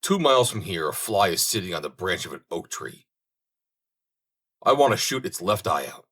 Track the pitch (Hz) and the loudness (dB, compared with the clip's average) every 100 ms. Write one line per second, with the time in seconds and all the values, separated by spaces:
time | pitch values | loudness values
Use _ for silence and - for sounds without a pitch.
0 | - 196 151 131 120 113 80 87 78 - | 0 2 4 4 4 0 -6 -4 -4 -4
1 | - 104 101 80 - 110 92 82 73 - | -2 2 2 2 0 -2 -4 -6 -8 -8
2 | 92 87 82 71 _ 85 82 - 64 - | -4 -4 -6 -12 _ -10 -8 -12 -12 -14
3 | _ _ _ _ _ _ _ _ _ _ | _ _ _ _ _ _ _ _ _ _
4 | _ _ _ _ _ _ - 135 143 104 | _ _ _ _ _ _ 2 6 6 4
5 | - 131 127 - 87 104 - 76 67 - | 0 -2 -4 -6 -2 0 0 -2 -2 -12
6 | _ | _